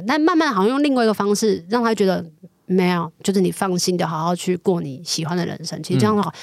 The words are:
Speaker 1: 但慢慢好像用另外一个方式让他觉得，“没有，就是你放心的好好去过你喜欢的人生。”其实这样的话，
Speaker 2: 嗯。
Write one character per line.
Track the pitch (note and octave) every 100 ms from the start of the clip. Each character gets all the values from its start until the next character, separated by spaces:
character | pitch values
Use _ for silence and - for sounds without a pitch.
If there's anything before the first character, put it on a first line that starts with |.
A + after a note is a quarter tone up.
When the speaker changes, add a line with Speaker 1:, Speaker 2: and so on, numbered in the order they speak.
| G3
Speaker 1:
但 | D4+
慢 | D#4 E4+
慢 | D#4
好 | G3
像 | G3+
用 | C4+
另 | D4
外 | B3+
一 | A3
个 |
方 | G#3 G3+
式 | G3+ A3 F#3+ E3+
让 | A#3+
他 | A#3
觉 | G#3+
得 | F#3+ F3 E3 - F3+ _ -
，“没 | F#3 F3+
有， | F3 E3 _
就 | -
是 | G3
你 | F3
放 | E3 G3 F3+
心 | F#3 F3
的 | D#3+
好 | D#3+
好 | E3 F3+
去 | - F3+
过 | - E3+
你 | D3+ C3+
喜 | E3 -
欢 | D#3
的 | F3 E3+
人 | -
生。” | D#3+ D3+
其 | D#3
实 | C#3
这 |
样 | G#3+
的 | G#3
话， | F3+
Speaker 2:
嗯。 | -